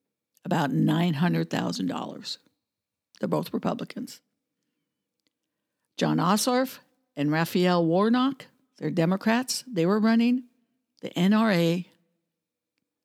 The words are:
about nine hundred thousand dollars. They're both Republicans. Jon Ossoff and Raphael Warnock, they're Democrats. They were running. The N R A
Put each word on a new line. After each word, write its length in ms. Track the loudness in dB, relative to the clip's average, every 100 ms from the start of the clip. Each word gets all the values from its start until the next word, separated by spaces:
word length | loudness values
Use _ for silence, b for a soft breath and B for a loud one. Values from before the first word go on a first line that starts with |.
| _ _ _ _
about 260 | -4 -2 0
nine 440 | 2 2 2 0
hundred 360 | 0 0 0 -2
thousand 360 | -4 -4 -4 -6
dollars. 520 | -6 -10 -12 -14 -14 _ _ _ _ _ _ _ -8
They're 80 | -4
both 240 | -2 -4
Republicans. 680 | -6 -4 -6 -8 -12 -14 -16 _ _ _ _ _ _ _ _ _ _ _ _ _ _ _ _ _ -4
Jon 220 | 0 0
Ossoff 600 | 2 0 2 0 -2 -6 _ _ _ -4
and 140 | -2
Raphael 540 | 0 0 2 2 4 2
Warnock, 600 | 2 2 2 0 -4 -14 _ _ -10
they're 120 | -6
Democrats. 760 | 0 0 0 0 0 -2 -8 -6
They 200 | -2 0
were 140 | 2
running. 440 | 2 4 2 0 -4 _ _ _ _ _
The 160 | -10 0
N 160 | 2
R 200 | 4 4
A 340 | 4 2 0 -4 _ _ _ _ _ _ _ _ _ _ _